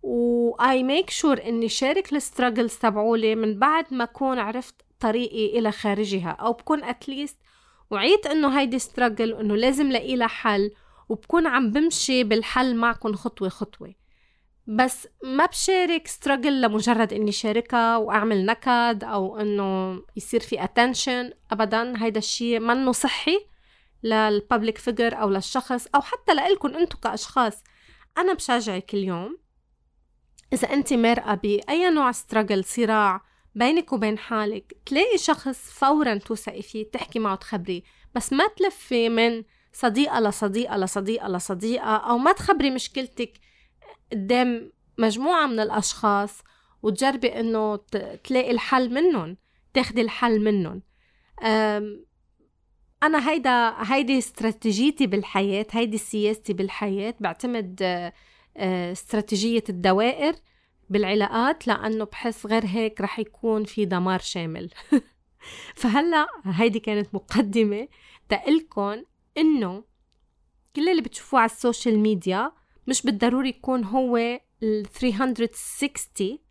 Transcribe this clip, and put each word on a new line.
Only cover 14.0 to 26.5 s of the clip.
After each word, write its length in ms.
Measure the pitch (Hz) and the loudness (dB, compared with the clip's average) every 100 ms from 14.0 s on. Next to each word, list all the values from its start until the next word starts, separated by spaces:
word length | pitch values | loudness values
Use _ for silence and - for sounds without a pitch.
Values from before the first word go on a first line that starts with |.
| _ _ _ _ _ _ - | _ _ _ _ _ _ -6
بس 420 | 220 254 - - _ | 0 0 0 -12 _
ما 220 | 262 269 349 | -4 0 0
بشارك 600 | - - 370 359 330 - | 0 0 2 2 0 -4
struggle 380 | - 285 277 285 | -6 -2 0 2
لمجرد 680 | 277 233 214 226 233 226 | 2 2 2 2 2 2
إني 200 | 202 214 | 0 -2
شاركها 640 | 202 220 214 233 240 226 233 | -2 0 0 0 2 2 2
وأعمل 500 | 214 208 214 202 190 | 2 0 2 2 2
نكد 580 | 233 269 240 240 220 | 0 2 2 2 0
أو 340 | 226 208 190 202 | -4 -4 -4 -4
إنه 640 | 208 208 196 190 185 185 - - | -2 0 0 -2 -4 -6 -12 -14
يصير 240 | - 233 | -2 -2
في 180 | - 196 | -2 -6
attention. 760 | 185 - 240 247 - 247 247 - _ | -2 2 2 2 -2 -4 -6 -12 _
أبدا، 520 | 208 220 220 233 240 | -2 0 0 -2 -2
هيدا 140 | 226 214 | -2 -2
الشي 400 | 214 - 233 233 | -4 -4 -2 0
منه 340 | 233 247 262 | 0 0 2
صحي 460 | 247 269 - - 381 - - _ _ _ _ | 2 0 -2 0 0 -2 -20 _ _ _ _
للبابليك 760 | 226 220 214 208 208 233 220 220 | 0 2 2 0 0 0 0 -4
فيجر 420 | - 214 233 - | -4 0 0 0
أو 100 | 214 | 0
للشخص 560 | 196 - 262 - 247 - | 0 -2 -4 -2 -6 0
أو 60 | 285 | -2
حتى 340 | - 508 - | -2 -6 2
لإلكن 400 | 311 311 | 2 4